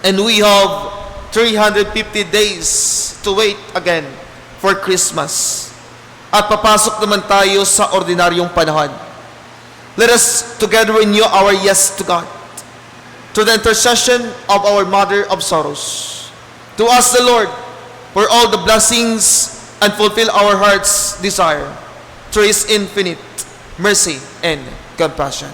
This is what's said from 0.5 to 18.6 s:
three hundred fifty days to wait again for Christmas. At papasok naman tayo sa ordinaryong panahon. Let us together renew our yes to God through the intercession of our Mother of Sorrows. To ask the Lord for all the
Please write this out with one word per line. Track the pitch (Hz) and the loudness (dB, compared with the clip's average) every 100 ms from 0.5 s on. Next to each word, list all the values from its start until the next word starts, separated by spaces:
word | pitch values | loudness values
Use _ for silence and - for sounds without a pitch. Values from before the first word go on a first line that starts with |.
| 202 196 196 - - - - - | 4 4 0 -8 -12 -14 -14 -6
three | 214 233 214 | 0 0 2
hundred | 214 202 208 | 2 2 -2
fifty | 220 214 214 | -4 -6 -6
days | 196 202 208 185 156 - - - - - 202 | -2 0 0 -2 -4 -2 -2 -2 -6 -6 -4
to | 196 | 0
wait | 214 202 - 185 | 0 -2 -8 -6
again | 170 170 143 135 - - - - | -2 -2 -4 -14 -20 -20 -20 -4
for | 190 190 | -2 0
Christmas. | 190 185 - 160 147 - - - - - - - - - - | 0 -2 -2 -4 -6 -4 -4 -6 -10 -16 -20 -20 -20 -20 -2
At | 202 208 | 0 2
papasok | 214 220 214 233 - | 2 4 4 2 -2
naman | 208 202 - | -2 -2 0
tayo | 196 196 196 196 | 2 4 2 2
sa | - 208 190 | 0 2 0
ordinaryong | 175 175 175 170 175 | 0 0 0 0 -2
panahon. | 170 160 156 147 120 - - - - - - - - - - | 0 0 0 -2 -6 -16 -20 -20 -20 -20 -20 -20 -20 -16 0
Let | 233 | 2
us | 240 - - - - | 4 2 -2 -6 -4
together | 214 214 214 | 0 2 2
renew | 220 208 208 220 | 4 4 4 2
our | 185 196 | 4 4
yes | 196 196 190 - - | 2 2 2 0 -4
to | 180 | -2
God | 175 165 - - - - - - - - - - | -2 -4 -16 -18 -20 -20 -20 -20 -20 -20 -20 -8
through | - 214 | -2 2
the | 226 | 2
intercession | 226 220 247 233 - 247 233 - - | 2 2 2 2 2 0 -2 -12 0
of | 202 | 2
our | 202 202 185 | 4 2 2
Mother | 196 196 202 - | 2 2 0 -2
of | 190 | -4
Sorrows. | - 165 147 143 - - - - - - - - - - | -2 -2 -2 -6 -8 -10 -10 -12 -16 -20 -20 -20 -20 -2
To | 226 | 4
ask | 247 - | 4 4
the | 247 | 2
Lord | 247 240 196 - - - - - - 190 | 4 4 2 -6 -14 -16 -20 -20 -8 -2
for | 214 | 2
all | 233 233 | 4 4
the | 202 | 2